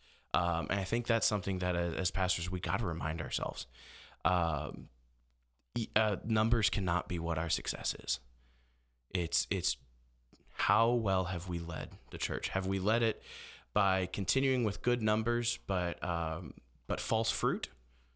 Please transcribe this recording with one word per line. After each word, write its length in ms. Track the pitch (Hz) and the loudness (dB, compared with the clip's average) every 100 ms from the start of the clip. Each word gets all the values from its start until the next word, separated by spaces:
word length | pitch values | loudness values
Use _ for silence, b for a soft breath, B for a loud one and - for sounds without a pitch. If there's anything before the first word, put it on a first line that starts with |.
| b b b | b b b
Um, 340 | - 87 85 78 | 0 2 0 0
and 100 | 98 | -2
I 40 | |
think 240 | 95 120 117 | 0 0 0
that's 200 | 113 - | 2 2
something 320 | 104 98 92 | 0 0 0
that 160 | 90 87 | 0 0
as, 180 | 87 62 | 0 0
as 160 | 90 | 0
pastors, 380 | - 90 - 85 | 2 2 0 -2
we 100 | 90 | -2
gotta 260 | 82 98 101 | 0 0 0
remind 360 | 82 78 82 | 0 -2 -2
ourselves. 460 | 67 - - - - B B B B B 87 | -4 -4 -4 -6 -12 B B B B B 2
Um, 640 | 90 82 73 73 - - - _ _ _ _ _ _ _ 120 | 2 2 0 -4 -8 -12 -20 _ _ _ _ _ _ _ -6
e-, 120 | 110 107 | 0 2
uh, 220 | 107 98 - | 2 0 2
numbers 440 | 110 113 117 - | 2 4 4 2
cannot 380 | - 92 87 - | 2 2 2 0
be 120 | 87 | -2
what 180 | 82 80 | 0 0
our 120 | 82 | -2
success 460 | - - - - - | -2 -4 -4 -4 -4
is. 160 | - - - - _ _ _ _ _ _ _ | -4 -6 -8 -20 _ _ _ _ _ _ _
It's, 340 | 87 85 - - | -4 0 0 0
it's 280 | 95 - - - - _ _ _ - - | 0 -2 -2 -8 -20 _ _ _ -20 -14
how 380 | - - 107 117 | -2 2 4 4
well 340 | 123 107 95 90 | 2 2 2 0
have 220 | 92 92 | -2 -2
we 120 | 85 | -4
led 300 | 85 85 92 - - | -4 -6 -8 -12 -12
the 60 | 85 | -6
church? 320 | - 67 - | -4 -4 -2
Have 180 | 98 95 | -2 0
we 120 | 98 | 0
led 240 | 95 117 | 2 2
it 180 | 117 - B B B B B | 0 -2 B B B B B
by 340 | 104 98 95 90 | 2 4 4 0
continuing 560 | - 98 135 135 127 | -2 0 2 2 2
with 180 | 113 98 | 0 0
good 200 | - 120 | 0 2
numbers, 580 | 110 110 110 117 117 - - | 2 2 2 0 0 -2 -2
but, 360 | 92 87 85 | 0 0 -2
um, 500 | 90 85 80 80 87 - - _ - | -2 -2 -2 -4 -8 -12 -20 _ -6
but 120 | 98 | -4
false 320 | - 113 113 | 0 0 0
fruit 380 | - 127 202 - - - _ _ | 0 0 0 -6 -14 -20 _ _